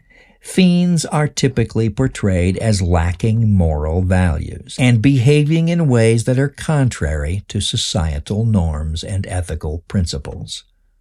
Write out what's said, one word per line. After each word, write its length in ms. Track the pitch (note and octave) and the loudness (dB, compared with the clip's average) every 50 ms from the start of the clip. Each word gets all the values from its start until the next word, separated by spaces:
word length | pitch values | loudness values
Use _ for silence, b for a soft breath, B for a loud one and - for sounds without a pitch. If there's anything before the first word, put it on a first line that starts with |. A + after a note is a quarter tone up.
| b b b b b b b b | b b b b b b b b
Fiends 640 | - - - - F#3 F3+ F3 F3 F3 F3+ F3 D#3+ D3+ | -20 -4 0 2 4 4 4 4 2 2 0 0 -2
are 220 | - - D3+ D3+ C#3+ | -2 -2 0 -2 -2
typically 600 | - - - C3+ B2 - A#2 G#2+ - A#2 A2+ A2+ | 0 0 -2 0 0 0 -2 -2 0 -2 -2 -2
portrayed 680 | G#2 - C3 C3 - - - G2+ F#2 F2+ F2 F#2 F#2+ - | 0 0 -2 -2 -2 -2 -2 0 2 2 2 0 0 0
as 240 | - A2+ G#2+ F#2+ F#2+ | 0 0 0 0 0
lacking 680 | F2 F2 F2 E2 F2 E2+ - - A2+ A2 A2+ A#2 G#2+ G#2 | 2 2 2 0 0 -2 -2 0 0 2 2 2 4 4
moral 500 | F#2+ E2+ D#2+ D#2 D2+ D2 D#2 D#2+ F2+ F#2 | 4 4 2 0 0 -2 -2 -2 0 0
values 720 | F2+ F#2 F#2 F#2 F2 D#2 D#2 D#2+ - - - - - - - | 2 2 2 2 2 0 -2 -4 -8 -10 -14 -16 -12 -4 0
and 200 | C3+ B2 A#2+ A2+ | 2 2 4 4
behaving 680 | G#2+ C#3 C#3+ C3 A2 C#3 D3 D3+ D3 C#3+ D#3+ E3 E3 E3 | 4 4 2 4 4 4 4 4 4 2 2 0 0 0
in 200 | E3+ E3+ E3+ C#3+ | 0 0 2 2
ways 360 | B2 A#2+ A2+ A2+ A2+ A#2 A2 | 4 4 4 4 4 2 2
that 160 | - B2+ B2+ | 0 0 0
are 80 | C#3 C#3 | 0 -2
contrary 960 | - - - - D#3+ C#3+ C3+ B2 - - - C#2+ D#2 D2+ D2 D2+ F2+ G2 - | -4 -6 -4 -2 0 2 0 0 0 -2 -4 -4 -2 -4 -4 -4 -4 -6 -6
to 140 | - - G#2 | -6 -6 -4
societal 840 | G2 - - A#2 - - - G#2+ E2+ E2 D2 D2+ - - G#2 G#2 A2+ | -4 -4 -4 -4 -4 -4 -2 -2 -2 -2 -2 -4 -6 -4 -2 -2 0
norms 600 | A#2 G#2+ G2 E2+ E2 D2+ D2+ D2+ D#2+ D#2+ E2 - | 2 2 2 2 0 -2 -2 -4 -4 -6 -6 -6
and 240 | - G2+ G2 F#2+ - | -6 -4 -6 -4 -4
ethical 560 | F#2+ F#2 F2 - D#2+ D#2 - D#2 D2+ E2 - | -4 -6 -4 -4 -6 -6 -6 -6 -8 -8 -8
principles. 800 | - - G2+ F2+ E2 - C#2+ - C2 A#1+ - - - - - - _ _ _ _ _ _ _ | -4 -2 -2 -2 -2 -4 -6 -8 -10 -12 -12 -12 -12 -14 -16 -16 _ _ _ _ _ _ _